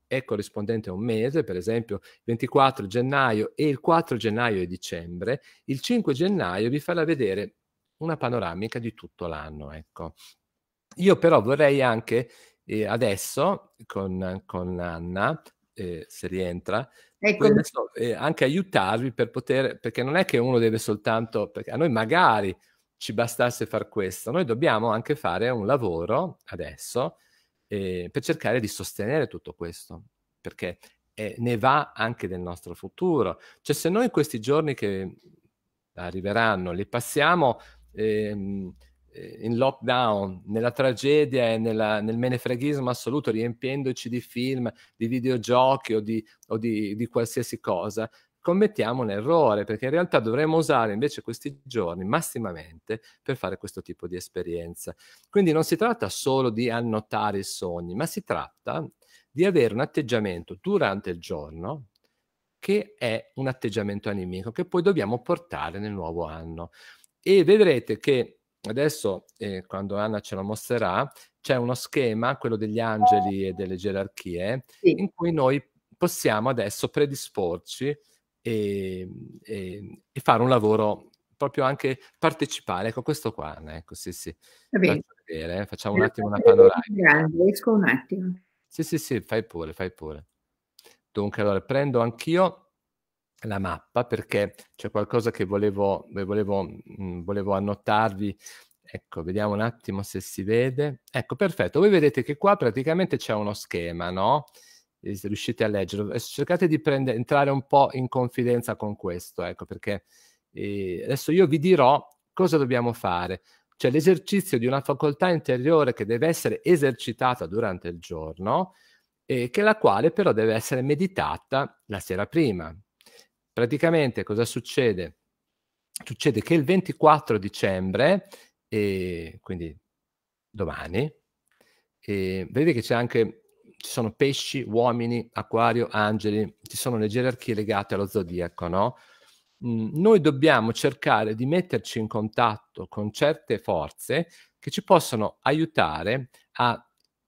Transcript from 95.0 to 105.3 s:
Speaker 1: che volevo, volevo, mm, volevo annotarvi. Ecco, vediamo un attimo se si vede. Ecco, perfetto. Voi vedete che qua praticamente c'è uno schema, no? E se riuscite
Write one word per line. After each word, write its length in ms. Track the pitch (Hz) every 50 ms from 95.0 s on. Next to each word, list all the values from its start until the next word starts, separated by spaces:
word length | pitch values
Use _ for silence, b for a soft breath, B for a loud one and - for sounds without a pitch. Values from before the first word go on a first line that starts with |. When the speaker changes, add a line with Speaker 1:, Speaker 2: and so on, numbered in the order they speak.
| 104 - - 120 110 117
Speaker 1:
che 140 | - - 104
volevo, 640 | 92 101 101 104 104 98 98 101 98 95 80 - -
volevo, 520 | 71 98 98 92 104 107 101 98 101 98 92
mm, 580 | - - 104 - - - 107 98 92 90 87
volevo 320 | 82 92 101 101 95 101 98
annotarvi. 840 | 95 101 101 101 - _ - 107 107 110 110 98 95 104 101 - b b b b b b b b _
Ecco, 420 | _ - - - - _ - - 80
vediamo 300 | 87 92 104 104 107 101
un 80 | 104
attimo 420 | 110 120 117 - _ - 98 98 101
se 160 | - - 98
si 240 | - - - - 95
vede. 580 | 101 113 117 123 131 127 135 147 147 131 - _ _
Ecco, 240 | - 135 - - -
perfetto. 440 | - 202 185 - - 98 87 - 143
Voi 100 | 190 214
vedete 340 | 196 170 147 143 - 135 120
che 140 | - 147 -
qua 180 | - 196 202 202
praticamente 600 | 147 117 101 131 131 156 160 180 190 180 147 123
c'è 160 | - - 113
uno 200 | 107 104 104 101
schema, 560 | - - - - 90 85 85 85 85 85 87
no? 360 | 90 95 98 113 139 151 143 b b b b b b b b b _ _
E 160 | - 95 104
se 120 | 98 -
riuscite 360 | 101